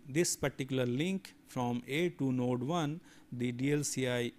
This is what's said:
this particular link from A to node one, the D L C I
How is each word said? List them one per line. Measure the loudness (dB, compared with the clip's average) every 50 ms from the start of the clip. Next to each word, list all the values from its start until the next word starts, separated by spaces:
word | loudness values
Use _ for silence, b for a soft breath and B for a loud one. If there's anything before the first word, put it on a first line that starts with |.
| -8 -2
this | 0 2 2 2 0
particular | 0 -2 -2 -2 -2 -4 -2 0 2 2
link | 2 2 2 2 0 0 -2 -4 -8 -20 -20 -16 -8
from | -4 -2 0 0 0 -2 -2 -2
A | 0 0 0 0
to | 0 0 0 2
node | 2 2 2 2 2 0 0
one, | 0 0 0 0 0 -2 -4 -8 B B B B B
the | -6 -2 -2 -2
D | -2 0 0 2
L | 2 2 0
C | 0 -2 0 0 0
I | 2 2 0 -2 -4